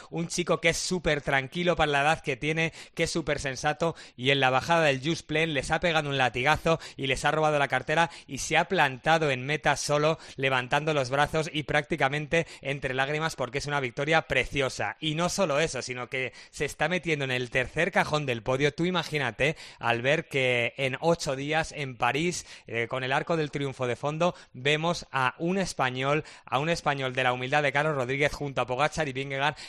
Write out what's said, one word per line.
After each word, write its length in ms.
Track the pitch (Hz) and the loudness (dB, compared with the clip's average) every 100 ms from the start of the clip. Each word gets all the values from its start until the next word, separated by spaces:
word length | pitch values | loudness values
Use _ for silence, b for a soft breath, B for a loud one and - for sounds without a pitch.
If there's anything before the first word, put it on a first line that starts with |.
| B | B
un 180 | 160 170 | -6 -4
chico 320 | - 175 160 | -2 0 2
que 80 | 170 | 2
es 100 | 156 | 0
súper 440 | - 180 160 147 | -2 -2 0 0
tranquilo 560 | - 135 135 170 175 165 | 0 0 0 -2 0 2
para 160 | 151 | 2
la 80 | 143 | 2
edad 180 | 143 160 | 2 0
que 160 | - 123 | -2 -4
tiene, 380 | 147 160 160 B B | -2 0 -2 B B
que 100 | - | -4
es 80 | 165 | -2
súper 280 | 170 156 147 | 0 -2 -4
sensato, 560 | 143 127 151 147 165 B B - | -4 -2 -2 0 -2 B B -2
y 140 | 127 | 2
en 100 | 139 | 4
la 80 | 131 | 4
bajada 340 | 131 120 170 | 4 4 4
del 160 | 156 135 | 4 2
Just 240 | 139 165 - | 0 -4 -2
Plain 280 | 151 165 | 0 0
les 180 | 143 - | 0 -2
ha 80 | 160 | 0
pegado 300 | 180 160 147 | 2 2 0
un 80 | 139 | 2
latigazo 640 | 127 123 131 151 165 160 B - | 2 2 2 2 2 0 B -6
y 100 | 135 | -2
les 160 | 127 | 0
ha 80 | 147 | 2
robado 260 | 156 151 151 | 2 4 2
la 120 | 139 | 2
cartera 420 | 131 127 156 165 B - | 0 0 2 2 B -12
y 120 | 135 | -10
se 180 | - 156 | 0 0
ha 100 | 175 | 2
plantado 640 | 185 143 127 151 165 156 | 4 2 2 2 4 4
en 140 | 127 131 | 0 -2
meta 320 | 147 156 139 | 0 0 0
solo, 420 | - 147 151 160 B - | 0 2 2 0 B -4
levantando 580 | 135 131 123 147 156 | 0 0 2 0 2
los 160 | 151 123 | 0 0
brazos 400 | 139 147 160 156 | 2 2 0 -2
y 100 | 151 | -4
prácticamente 840 | 139 151 143 165 135 147 147 165 160 B | -2 -2 0 0 0 0 0 0 0 B
entre 340 | 135 139 131 | -6 -4 -4
lágrimas, 440 | 127 135 151 160 - | -2 -2 -2 -2 -4
porque 220 | 123 135 | -4 -4
es 60 | 143 | -4
una 140 | 143 | -2
victoria 440 | 127 113 143 160 | -2 -4 0 2
preciosa. 720 | - 131 117 143 131 - 104 - | 2 0 0 0 -2 -2 -6 -4
Y 160 | 156 151 | -4 -2
no 140 | 175 | -2
solo 320 | - 185 143 | 0 0 2
eso, 200 | 160 127 | 0 -2
sino 280 | 117 123 120 | -8 -8 -6
que 240 | 131 127 B B | -4 -6 B B
se 160 | - 143 | -6 -6
está 240 | - 156 | -2 -2
metiendo 340 | 180 170 151 | 0 -2 -2
en 80 | 135 | 0
el 180 | 127 120 | -2 -2
tercer 440 | 131 120 147 180 | -2 0 0 2
cajón 320 | 196 143 151 139 | 2 2 0 0
del 180 | 117 | -2
podio. 300 | 107 131 147 | 0 2 2
Tú 100 | - | 2
imagínate, 720 | 175 180 151 151 127 110 135 156 B B | 0 0 -2 -2 -2 0 0 -2 B B
al 220 | 120 120 | 0 2
ver 260 | 127 160 - | 2 0 0
que 460 | 139 127 123 120 - | 0 2 2 0 -2
en 220 | 135 131 | -4 0
ocho 380 | 160 165 156 135 | 0 0 0 -4
días 340 | 143 156 156 | -2 -2 -2
en 240 | - 139 120 | -6 -8 -2
París, 500 | 123 131 175 170 B B - | 0 2 0 -2 B B -8
eh, 200 | 113 117 | -4 -2
con 160 | 127 131 | -2 0
el 80 | |
Arco 240 | 139 160 165 | 0 0 0
del 140 | 147 | -2
Triunfo 360 | 147 139 127 123 | -4 -6 -4 -4
de 80 | 117 | -2
fondo, 400 | 143 156 175 B B | -4 0 0 B B
vemos 560 | 127 135 151 165 170 - | -4 0 2 0 -2 -4
a 200 | 135 127 - 165 | 0 0 0 -2
un 140 | 190 | 0
español, 640 | 180 - 131 127 135 151 147 B - | -2 0 -2 0 0 0 -2 B -4
a 100 | 123 | -2
un 120 | 156 | 0
español 440 | 170 151 139 131 | 0 0 0 -2
de 80 | 127 | 0
la 100 | 127 | 2
humildad 300 | 127 127 147 | 0 0 2
de 100 | 143 | 2
Carlos 240 | 139 151 143 | 2 2 0
Rodríguez 380 | 123 139 147 | -2 0 0
junto 280 | - 143 131 | 0 -4 -2
a 40 | 120 | -2
Pogacar 420 | 127 151 - 151 | 0 0 0 -4
y 60 | |
Vingegaard 420 | 131 139 135 143 147 | -4 -6 -2 -2 -2